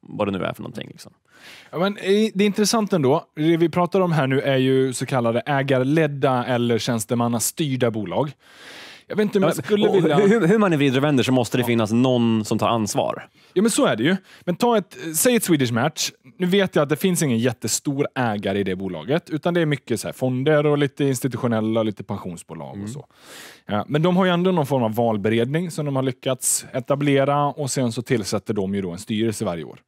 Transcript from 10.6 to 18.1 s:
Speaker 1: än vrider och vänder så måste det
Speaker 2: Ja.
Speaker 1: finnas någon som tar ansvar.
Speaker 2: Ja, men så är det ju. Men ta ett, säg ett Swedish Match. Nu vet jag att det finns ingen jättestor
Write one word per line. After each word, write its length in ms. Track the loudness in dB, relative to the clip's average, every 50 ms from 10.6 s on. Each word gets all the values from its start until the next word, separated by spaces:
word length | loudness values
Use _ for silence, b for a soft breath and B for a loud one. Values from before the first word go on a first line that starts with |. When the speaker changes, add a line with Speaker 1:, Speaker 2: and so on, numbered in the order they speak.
| 4 2 2
Speaker 1:
än 60 | 2
vrider 180 | 2 2 2 2
och 60 | 2
vänder 180 | 2 2 2 2
så 80 | 2 2
måste 240 | 0 0 0 0
det 40 | -2
Speaker 2:
Ja. 60 | 0
Speaker 1:
finnas 260 | 2 2 0 0 2 2
någon 520 | 2 2 4 2 2 2 2 2 0 0
som 140 | -2 -2 0
tar 100 | 0 0
ansvar. 600 | 0 0 -2 -2 -2 -2 -2 -2 -4 -8 -10 -18 b b b b b
Speaker 2:
Ja, 100 | 0 2
men 80 | 2
så 160 | 2 2 2
är 100 | 2 2
det 60 | 2 2
ju. 140 | 0 0 0 B B B B
Men 160 | B -6 -2
ta 200 | 0 2 2 2 2
ett, 180 | 0 _ -12 -12 -12 -8 -4
säg 200 | 0 2 4 2
ett 80 | 2 2
Swedish 280 | 2 2 2 2 0 0
Match. 380 | 0 0 -2 -2 -4 -8 -8 -8 _ _ -20 -8
Nu 100 | _ -2
vet 300 | 0 2 2 2 2 2
jag 60 | 0 2
att 60 | 2
det 80 | 0
finns 260 | 0 0 0 0 2 0
ingen 160 | 0 0 2
jättestor 680 | 0 0 -2 _ -6 -4 -4 -4 _ -4 -4 -2 -4 -4